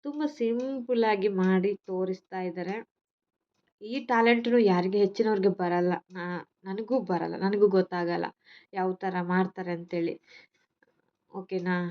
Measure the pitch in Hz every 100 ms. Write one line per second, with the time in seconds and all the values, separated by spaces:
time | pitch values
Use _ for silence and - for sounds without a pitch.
0 | 285 294 302 - 233 233 262 269 240 240
1 | 220 208 202 190 185 190 190 196 - 185
2 | 185 185 _ 185 185 175 175 214 - _
3 | _ _ _ _ _ _ _ _ 214 262
4 | 240 240 233 233 233 240 208 180 180 202
5 | 196 196 220 208 196 185 180 175 180 180
6 | _ 185 175 175 - _ 190 196 220 254
7 | 185 175 165 165 190 208 202 190 185 180
8 | 170 170 170 - _ - _ 196 185 185
9 | 190 180 175 180 190 - 180 170 175 175
10 | 170 - _ - _ _ _ _ _ _
11 | _ _ _ 190 185 185 175 180 175